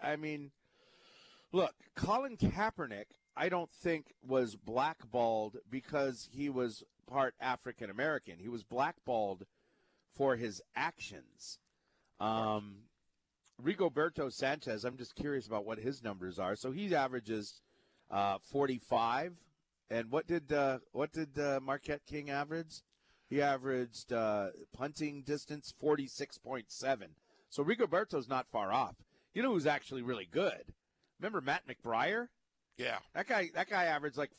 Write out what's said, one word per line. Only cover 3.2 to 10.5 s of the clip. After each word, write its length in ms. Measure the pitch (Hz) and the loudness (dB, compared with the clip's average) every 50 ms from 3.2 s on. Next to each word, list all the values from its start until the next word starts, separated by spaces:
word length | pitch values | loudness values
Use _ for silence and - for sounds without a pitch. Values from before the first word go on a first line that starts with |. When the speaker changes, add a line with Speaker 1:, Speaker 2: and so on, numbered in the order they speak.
| _ _ _ | _ _ _
Speaker 1:
I 120 | 131 151 185 | -2 0 2
don't 220 | 180 175 170 - - | 2 0 0 -2 -6
think 420 | - - 175 165 156 147 - - _ - | -4 0 0 0 0 -2 -8 -18 _ -4
was 300 | 127 131 131 127 113 104 | 2 4 4 4 2 0
blackballed 1000 | 107 - 107 113 123 139 156 160 - - 113 113 123 117 117 113 110 107 107 101 127 - 107 | -6 -8 -2 0 2 2 2 0 -4 -8 -2 2 4 4 4 4 2 0 -2 -6 -10 -10 -8
because 600 | 120 135 - - 147 143 139 135 123 110 - - | -8 -8 -6 -2 0 2 2 2 0 -2 -8 -12
he 180 | 113 135 143 143 | -6 -4 -2 -2
was 360 | 135 127 127 117 104 - - - _ _ _ - | 0 0 0 0 -2 -6 -14 -20 _ _ _ -4
part 240 | 127 139 135 123 - - | 0 2 2 2 0 -2
African 500 | - 127 127 - - 123 - - 117 101 | -2 -2 -2 -2 -4 -8 -10 -8 -10 -8
American. 480 | 98 110 135 156 151 131 - - 85 85 | -4 -2 0 0 0 -2 -4 -8 -12 -12
He 100 | 92 113 | -10 -8
was 140 | 120 117 95 | -8 -8 -10
blackballed 800 | - 117 123 139 160 175 - _ - 123 110 107 98 95 90 98 - _ _ _ _ _ _ _ _ _ _ _ _ - | -4 -2 0 0 0 -2 -4 _ 0 0 2 2 0 -2 -6 -10 -16 _ _ _ _ _ _ _ _ _ _ _ _ -4
for 240 | - 139 135 127 | 0 2 2 2
his 260 | 113 120 110 | 2 0 -4